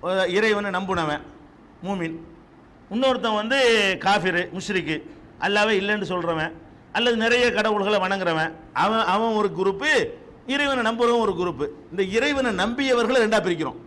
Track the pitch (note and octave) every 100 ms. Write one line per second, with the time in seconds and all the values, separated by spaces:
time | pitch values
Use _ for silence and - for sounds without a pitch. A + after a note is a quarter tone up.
0 | E3 F#3+ F3+ F3+ A3 G#3 G3+ F#3 F#3+ F#3
1 | D#3 D3 - - - - - - F3 G3
2 | E3 E3 - - - - - - - G#3+
3 | C4 B3+ A3+ G#3+ A3 C4+ B3+ A3+ G3+ F#3
4 | F#3+ G3+ F3 F3 F3 F#3 - F#3+ D3 D#3
5 | - - - - F3+ G#3 G#3+ G#3 G3+ G#3+
6 | G3 F3+ E3+ D#3+ D#3 - - - - G#3
7 | A#3+ A#3 A3+ A#3+ A#3+ G#3 G#3+ G#3 G3 G#3
8 | F#3 G3 F3+ D#3+ D#3+ D#3+ - B2 F3+ A3
9 | F#3+ G3 A3+ G#3+ G3+ D#3+ F#3+ G3 - C#4+
10 | B2+ - - - - C4+ C#4+ C4 A3+ A#3
11 | A#3 A#3+ G#3+ F3 F3+ D3 D3 - - F3
12 | F#3+ G#3+ C#4 C#4 B3+ F#3+ G#3 A#3+ C4+ B3
13 | A#3 B3+ A3 G#3+ F#3 E3+ D3+ -